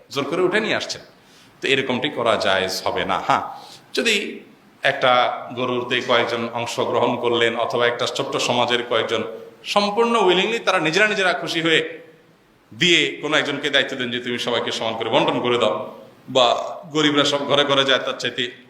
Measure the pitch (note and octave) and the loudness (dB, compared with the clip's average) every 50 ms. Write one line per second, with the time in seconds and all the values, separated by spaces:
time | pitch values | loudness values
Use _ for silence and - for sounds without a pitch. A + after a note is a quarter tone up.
0 | - - - C#3 C3+ C3+ D#3 F3 F#3 E3+ - F#3 - G3+ C#3 A2 - - - - | -20 -8 -6 -4 -4 -2 0 0 2 2 2 0 0 0 -2 -2 -2 -6 -8 -10
1 | - - - _ _ - - - - - - _ - A#2+ C3+ C3 B2 B2 B2 A#2 | -14 -18 -20 _ _ -20 -20 -20 -20 -20 -12 _ 0 2 2 2 2 0 -2 -2
2 | D3 D3+ D3 A#2+ A#2 A#2 G#2+ F#2+ - G2+ F#2+ F#2+ F#2 F#2 F#2 - - G#2 F#2+ F#2+ | -2 -2 -2 0 2 2 2 2 2 2 2 2 2 0 -2 -4 -4 -2 -2 -2
3 | F2 F2+ F#2+ E2+ - - C#3 G#2+ F#2 - - - - - - - - - - - | -2 0 -2 0 2 2 2 2 0 -4 -10 -14 -18 -20 -20 -20 -18 -8 -4 -2
4 | B3 A#3 A3 G3+ - - - - - - - _ _ _ _ _ - C#3+ C3+ - | 0 2 2 0 0 -4 -10 -12 -16 -20 -20 _ _ _ _ _ -2 -2 0 2
5 | - C3 B2 B2 A#2+ A2+ - - - - C3+ A2+ B2+ B2+ B2 B2 A#2+ - B2+ B2 | 4 4 4 4 4 2 -2 -4 -8 -10 -8 -6 -4 -2 -2 -4 -2 -2 -2 -2
6 | A#2 - B2 A#2+ A#2+ A#2 A#2+ A#2 A2+ A2 - A#2+ A#2 A#2 - - A#2+ A#2+ B2 A#2 | 0 2 2 2 2 2 -2 -4 -4 -4 -6 -6 -6 -4 -4 -2 -2 0 0 2
7 | A#2+ A#2+ A#2+ A#2 A#2+ A#2+ A#2 A#2 A#2 A#2 A2+ A#2+ A2+ A2+ - A#2+ A#2+ A#2+ A#2+ A#2+ | 2 2 0 0 0 0 2 2 2 2 0 0 -2 -2 0 2 2 2 2 0
8 | C3 A#2 - - C3+ - - C#3+ - - B2 A#2+ A#2+ A#2 A#2+ A#2+ A#2 - B2 A2+ | -2 -4 -2 -4 -4 -4 -4 -2 -2 0 0 0 0 2 0 0 0 0 0 0
9 | A2+ - A#2 A2 G#2+ - - - - - - - - - - G3+ G3+ G3+ G3+ A3+ | 0 0 -2 -4 -4 -6 -10 -12 -16 -18 -20 -14 -10 -4 0 0 0 2 0 0
10 | A#3 A#3 A#3 A#3 G3+ F3+ F3+ F3+ F#3+ G#3+ A3+ A#3 - G3+ F#3 F#3 D#3 D#3 D#3 F#3 | 0 2 2 2 4 4 4 4 2 0 -2 -2 0 0 0 0 0 0 2 2
11 | G#3+ G#3+ G#3 G3 F#3+ F3+ E3+ - E3 D#3 D#3+ E3+ D#3+ E3 D#3+ D3+ - - - - | 2 2 2 0 0 0 0 -2 -4 -6 -4 -2 0 2 2 2 2 0 -4 -14
12 | - - - - _ _ _ _ _ _ _ _ _ _ G#2+ A2 D3+ F3+ E3+ D#3+ | -18 -20 -20 -20 _ _ _ _ _ _ _ _ _ _ -6 -2 2 4 4 4
13 | D3 C#3 C#3 C#3 C#3 D3 D#3 D3 C3+ C#3 C#3 C3+ D3 D3 C3+ C#3 B2+ - C#3 B2+ | 4 2 -2 -6 -4 0 0 0 0 0 -2 -4 -2 0 2 2 0 0 -2 -4
14 | B2 A#2+ A#2 B2 B2 B2 A#2+ A#2 - B2 A#2+ A2+ A#2 A#2+ A2 - A#2+ A2+ A2+ A#2 | -4 -4 -4 -6 -4 -4 -6 -4 -2 -2 -2 -2 -2 -2 -4 -4 -4 -4 -4 -4
15 | A#2 A2 A#2+ D3 D#3+ D#3 D3 C3 A#2+ B2 A#2+ A#2+ A2+ G#2+ - - - - - - | -2 0 2 2 2 2 0 0 0 0 2 2 2 2 0 -2 -6 -10 -12 -16
16 | - - - - - - B2+ C3 B2 A#2+ A2+ - - - - - - D#3+ C#3+ D#3 | -20 -20 -20 -20 -10 -2 2 4 4 4 4 0 -2 -6 -8 -10 -12 -4 0 2
17 | D3+ D3 C#3+ D3 C#3 C#3 C#3+ C#3+ C#3 B2+ C3+ C#3 C#3+ C#3 C#3 C3+ C3+ C#3 C3 A#2+ | 2 4 4 2 2 2 0 0 0 2 2 2 2 4 2 2 4 4 2 2
18 | - C3+ B2+ - - B2 - - B2 B2 - - - | 0 -2 -6 -4 -6 -6 -4 -4 -6 -6 -8 -12 -20